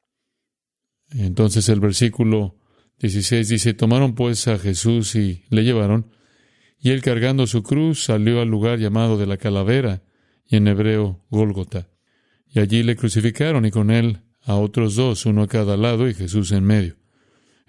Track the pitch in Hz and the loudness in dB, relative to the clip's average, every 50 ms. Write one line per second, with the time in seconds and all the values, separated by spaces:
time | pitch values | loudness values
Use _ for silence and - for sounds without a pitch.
0 | _ _ _ _ _ _ _ _ _ _ _ _ _ _ _ _ _ _ _ _ | _ _ _ _ _ _ _ _ _ _ _ _ _ _ _ _ _ _ _ _
1 | _ _ 151 127 101 92 90 98 110 107 - 110 101 - 110 104 98 104 95 - | _ _ -6 -4 -4 -2 0 2 2 2 2 2 2 2 2 2 2 2 2 2
2 | 123 117 104 - 120 110 110 110 104 95 - _ _ _ _ _ _ _ _ _ | 0 0 0 0 0 0 0 0 -2 -4 -8 _ _ _ _ _ _ _ _ _
3 | - 107 92 101 98 - 123 117 113 104 117 110 - 117 110 - - 110 117 127 | -4 -4 -2 -2 -2 0 0 0 0 0 -2 0 0 0 0 2 2 2 4 4
4 | 139 131 117 120 123 120 117 110 - 123 113 98 87 101 92 87 - 113 117 117 | 2 0 0 -2 -2 -2 -2 -2 -2 -2 -2 -2 -2 -2 -4 -2 0 0 0 0
5 | 110 - - 113 104 98 87 85 - - - 107 110 120 123 113 104 101 107 113 | 0 -2 -2 -2 -2 -2 -2 -6 -6 -2 0 2 2 2 2 2 2 2 2 0
6 | 113 - _ _ _ _ _ _ _ _ _ _ _ _ _ _ - 123 131 135 | 0 -4 _ _ _ _ _ _ _ _ _ _ _ _ _ _ 0 0 0 2
7 | 131 139 120 117 113 127 135 135 127 107 117 117 101 - 143 147 156 160 156 - | 0 -2 0 0 0 0 0 0 0 0 0 -2 -2 -2 -2 0 0 0 -2 -2
8 | - - 113 107 107 110 120 120 120 117 110 104 104 117 120 117 110 104 104 113 | -2 -2 0 0 2 2 2 2 0 0 0 0 0 0 0 0 -2 -2 0 0
9 | 113 113 110 104 101 98 98 95 - 110 101 98 98 101 120 135 135 117 95 90 | 0 2 0 0 0 -2 -4 -4 -4 -2 -2 0 0 0 0 0 0 -2 -4 -6
10 | - _ _ _ _ _ _ _ _ _ - 107 104 104 101 98 107 110 110 107 | -10 _ _ _ _ _ _ _ _ _ 2 2 4 4 2 2 0 0 0 0
11 | 107 98 92 87 _ _ - 107 110 104 98 98 92 - - 92 90 - _ _ | -2 -2 -4 -8 _ _ 0 0 0 0 0 -4 -6 -8 -8 -10 -12 -12 _ _
12 | _ _ _ _ _ _ _ _ _ _ - 110 107 98 110 117 117 117 120 110 | _ _ _ _ _ _ _ _ _ _ -2 0 2 2 2 2 2 0 0 -2
13 | - 110 98 113 107 117 107 - 151 156 160 135 110 107 95 113 104 104 113 117 | -2 -2 0 0 0 0 -2 -2 -2 0 0 0 0 0 0 0 2 2 2 2
14 | 117 117 107 - - _ _ _ _ - 101 101 104 104 104 120 117 107 98 113 | 2 0 -2 -6 -10 _ _ _ _ -4 -2 0 -2 -2 -2 -2 -2 0 0 0
15 | 127 127 110 95 - 113 104 104 104 98 - 113 107 101 101 98 107 120 117 113 | 0 -2 -2 -2 -2 0 0 0 0 0 0 -2 -2 0 0 0 0 0 0 0
16 | 123 131 110 - 95 87 92 107 98 87 101 98 95 101 107 107 95 85 - _ | -2 -2 -2 -4 -6 -4 -4 -4 -2 0 0 0 2 2 2 2 0 -2 -6 _
17 | _ _ _ _ _ _ _ _ _ _ _ _ _ | _ _ _ _ _ _ _ _ _ _ _ _ _